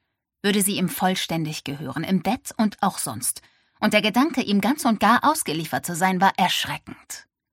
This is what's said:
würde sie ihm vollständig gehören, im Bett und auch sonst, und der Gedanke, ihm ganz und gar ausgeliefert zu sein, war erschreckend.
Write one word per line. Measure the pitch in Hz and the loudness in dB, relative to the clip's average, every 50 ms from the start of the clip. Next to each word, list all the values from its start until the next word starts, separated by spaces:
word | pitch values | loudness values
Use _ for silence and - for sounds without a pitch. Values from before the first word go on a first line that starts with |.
| _ _ _ _ _ _ _ _ | _ _ _ _ _ _ _ _
würde | - 202 196 214 | -2 0 2 2
sie | 185 196 196 - | 2 0 0 0
ihm | 185 165 | -2 -2
vollständig | - - 190 185 185 185 - - 165 165 156 151 156 - - | 0 0 0 0 0 0 -2 -4 -4 -4 -4 -4 -6 -8 -8
gehören, | - 143 143 156 131 - - - | -8 -8 -8 -8 -8 -6 -6 -2
im | - 190 180 | 0 -2 0
Bett | - 190 233 269 - - - | 0 -2 -2 -4 -6 -8 -2
und | - 220 202 - - | 0 0 0 0 0
auch | - 190 - - | -2 -2 -2 -2
sonst, | - 143 113 107 - - - - - _ _ _ _ _ _ _ | -6 -8 -8 -6 -6 -6 -6 -8 -12 _ _ _ _ _ _ _
und | - 214 214 | 0 2 2
der | 208 | 2
Gedanke, | 202 214 - 240 269 330 285 262 | 2 2 2 2 2 2 2 -2
ihm | - - 202 202 | 0 2 2 2
ganz | 185 208 285 - - | 2 2 0 0 0
und | 240 220 - | 0 2 4
gar | - 202 233 233 - | 4 4 4 4 4
ausgeliefert | 285 311 311 - - 147 160 160 - - - - | 2 2 0 -2 -4 -4 -4 -4 -4 -4 -4 -4
zu | - 175 | -6 -2
sein, | 156 185 190 185 180 | 0 0 0 2 4
war | 185 180 - - | 4 2 4 2
erschreckend. | 190 165 - - - 135 147 151 - - - - - - - - - _ _ _ _ _ | 2 2 2 0 -2 -4 -6 -8 -10 -14 -18 -18 -16 -16 -16 -16 -16 _ _ _ _ _